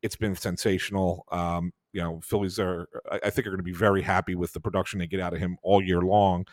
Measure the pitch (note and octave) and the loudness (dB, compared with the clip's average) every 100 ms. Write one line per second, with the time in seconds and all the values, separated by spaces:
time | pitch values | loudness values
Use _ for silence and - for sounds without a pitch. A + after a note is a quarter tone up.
0 | A2 - A2 F#2 A2 F2 A2+ F#2 - G2 | -8 -4 -4 -2 -4 -2 0 0 0 0
1 | F#2 F2 - F2 F2 F2 F2 - _ F#2+ | 0 -2 -4 -4 -2 -2 -4 -8 _ -6
2 | E2+ E2 - G#2+ G2 F2+ F#2+ F2 E2+ - | -6 -6 -2 -2 -2 -2 -2 -2 -6 -12
3 | - - G#2 - A2+ F#2+ F2 F2 G#2+ G2 | -8 -4 -2 -2 -2 -4 -6 2 4 4
4 | E2+ F#2 F#2+ F2+ F2 - F2+ F#2+ F2+ G2+ | 4 0 0 -2 -4 -4 -4 -2 -2 -4
5 | F2 F#2+ F2+ E2+ F2+ F2+ F2+ G2 F#2+ F2 | -4 -4 -4 -2 -4 -4 4 4 6 2
6 | F2+ G2+ G2 F2+ F#2 | 4 4 4 2 -2